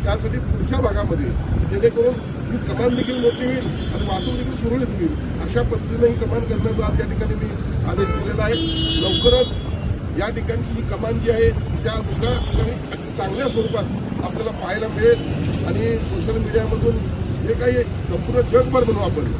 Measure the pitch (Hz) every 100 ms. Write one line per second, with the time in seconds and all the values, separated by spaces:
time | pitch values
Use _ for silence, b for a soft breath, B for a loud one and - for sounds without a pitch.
0 | 202 202 - - - - - - 165 151
1 | - 175 - - - - - 202 233 233
2 | 240 254 - - - 240 - - 240 247
3 | 247 254 233 240 254 254 240 - - -
4 | - 190 254 247 247 - 233 247 240 -
5 | 160 151 247 - - 240 240 233 - 233
6 | 240 233 233 240 226 220 226 214 214 208
7 | 226 208 214 - 220 - - - - -
8 | 196 440 403 - 214 240 330 330 320 320
9 | 320 - - 508 - - - - - -
10 | - 160 202 226 220 220 - 226 226 196
11 | 220 226 226 226 226 226 - - 214 220
12 | 214 - 220 240 - - 226 247 - -
13 | - - 196 196 262 220 220 220 185 -
14 | - - - 220 226 208 180 208 214 -
15 | 311 - - - - - - - 320 226
16 | - - 165 226 - - 220 226 233 226
17 | - - - - - 226 247 247 226 -
18 | - - - 247 240 240 254 262 240 202
19 | 190 147 143 -